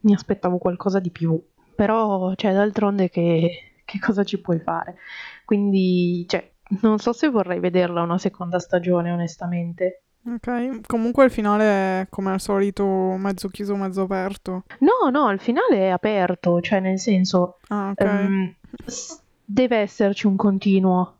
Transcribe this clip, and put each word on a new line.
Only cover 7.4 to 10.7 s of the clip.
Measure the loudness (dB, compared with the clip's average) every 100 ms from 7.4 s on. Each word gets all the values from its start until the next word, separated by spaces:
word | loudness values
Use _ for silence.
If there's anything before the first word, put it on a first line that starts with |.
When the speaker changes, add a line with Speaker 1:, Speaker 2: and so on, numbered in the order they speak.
| 0 -2
Speaker 1:
vederla | 0 2 0 0
una | -2 -2
seconda | -2 -6 -4 -4
stagione, | -2 -2 0 0 0
onestamente. | -4 -4 -6 -6 -6 -6 -4 -6 -6 _ _ -10
Speaker 2:
Ok, | -8 -6 -6 -6